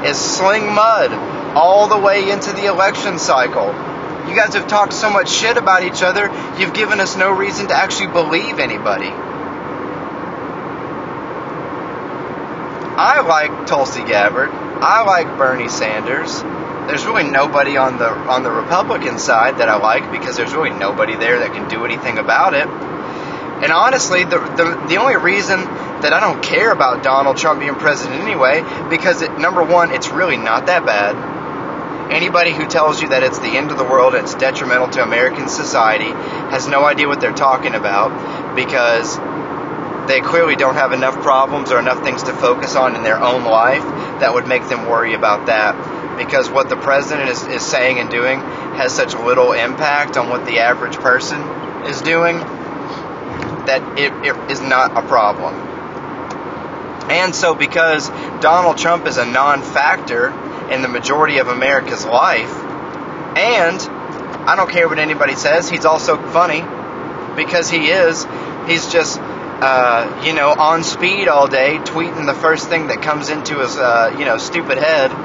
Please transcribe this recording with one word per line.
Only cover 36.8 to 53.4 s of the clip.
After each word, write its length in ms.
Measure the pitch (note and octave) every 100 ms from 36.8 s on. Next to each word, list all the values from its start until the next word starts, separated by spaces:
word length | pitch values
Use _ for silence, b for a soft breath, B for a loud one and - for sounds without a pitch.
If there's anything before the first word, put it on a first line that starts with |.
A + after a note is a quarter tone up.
idea 240 | D3 D3 D3
what 140 | C#3
they're 100 | B2
talking 420 | C3 C#3 B2+ B2+
about, 840 | A2 G2+ G2+ A2 - - - - B2+
because 600 | B2+ C3+ A#2+ A#2 G#2 - - - - - - - - - -
they 100 | C3
clearly 380 | A#2 E3+ E3 C3+
don't 180 | C3+
have 160 | C#3 C3+
enough 240 | C3 C3 C#3
problems 500 | D3 C3 C3+ C#3+ C3+
or 80 | B2+
enough 240 | A#2+ B2
things 200 | C#3 B2
to 100 | B2+
focus 420 | A#2 B2 B2 C3+
on 220 | C#3 B2+ A2+
in 60 |
their 140 | A2 A2
own 220 | B2 B2+
life 380 | A#2+ A2 A#2+ C#3+ D3+ - B -
that 140 | C3
would 120 | A#2+
make 220 | A#2+ B2+ -
them 220 | A#2+ A#2
worry 240 | A2+ A#2
about 320 | A2 A2 G#2
that. 720 | - A2 G#2+ - - - - -
Because 320 | B2 C#3 A#2+
what 180 | C3+ C3
the 80 |
president 540 | B2 C#3 C#3 C#3 D3+ C3+
is, 140 | A#2+
is 180 | - B2+
saying 360 | - C3+ B2+ B2+
and 120 | A2+
doing 320 | A#2+ B2 C3+ - B B
has 180 | - C3
such 220 | C3 B2+
little 380 | B2 A#2 B2+ B2
impact 640 | A#2 A#2+ C3 D3+ C#3+ C#3+ C#3
on 120 | A#2+
what 160 | B2
the 140 | A#2+ A2+
average 380 | A#2 B2 A#2+ -
person 440 | C3+ B2+ - D3 - - - -
is 160 | C#3+ C#3+
doing 360 | D#3 E3 E3+ E3+ D#3+ - - - - B - - - -